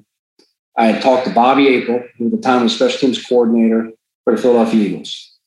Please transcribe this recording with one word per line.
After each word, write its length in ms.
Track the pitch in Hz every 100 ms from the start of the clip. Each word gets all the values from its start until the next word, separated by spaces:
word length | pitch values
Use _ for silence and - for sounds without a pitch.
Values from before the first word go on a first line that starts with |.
| _ _ _ _ _ _ _ -
I 100 | 113
had 160 | 107
talked 240 | 131 123 -
to 80 |
Bobby 340 | - 127 139 139
April, 340 | 123 - 120 - -
who 100 | 117
at 60 |
the 60 | 110
time 240 | 127 127
was 120 | 117
special 240 | - 127 -
teams 240 | 135 117
coordinator 680 | - 123 117 117 113 113 113 - _ _
for 100 | -
the 60 | 110
Philadelphia 480 | 127 120 113 110 98
Eagles. 440 | 82 - - - _